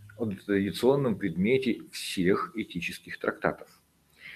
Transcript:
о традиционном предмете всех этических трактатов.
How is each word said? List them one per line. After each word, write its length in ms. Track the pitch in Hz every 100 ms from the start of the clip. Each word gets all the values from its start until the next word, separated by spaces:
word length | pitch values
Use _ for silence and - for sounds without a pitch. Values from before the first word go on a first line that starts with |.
| - -
о 80 | 113
традиционном 920 | 92 - 98 98 87 120 143 131 95
предмете 640 | 101 82 101 131 123 - -
всех 600 | - - - 87 107 - -
этических 640 | 101 90 85 - - -
трактатов. 500 | 107 - 85 - - - _ _ _ _ -